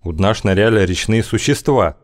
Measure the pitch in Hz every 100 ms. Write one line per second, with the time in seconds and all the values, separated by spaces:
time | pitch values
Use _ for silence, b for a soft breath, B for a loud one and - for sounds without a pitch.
0 | 87 78 95 110 107 95 113 110 92 90
1 | - 110 107 113 - 139 - 131 85 -